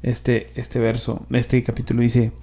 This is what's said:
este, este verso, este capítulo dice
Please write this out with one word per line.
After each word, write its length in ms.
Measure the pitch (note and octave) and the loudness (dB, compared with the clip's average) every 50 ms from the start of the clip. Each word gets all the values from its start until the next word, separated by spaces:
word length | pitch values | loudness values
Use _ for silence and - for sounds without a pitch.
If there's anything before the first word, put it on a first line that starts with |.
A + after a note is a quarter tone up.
| - | 0
este, 480 | B2 B2 - - - B2 A2+ G2 - - | -2 -2 0 0 0 0 0 0 -4 -10
este 240 | - A#2+ - - B2+ | -10 -10 -4 -2 0
verso, 480 | A#2 A2+ A2+ A#2 - - A#2 - - - | 0 2 0 0 -2 -4 -6 -6 -6 -2
este 340 | - A#2+ A#2+ - - B2+ B2 | 0 0 0 2 2 0 2
capítulo 380 | - - - B2 - A#2+ A#2 A#2+ | 0 -4 -4 -4 -2 0 2 2
dice 280 | A#2+ A2+ B2 A2+ A2 - - | 4 4 4 2 2 -2 -8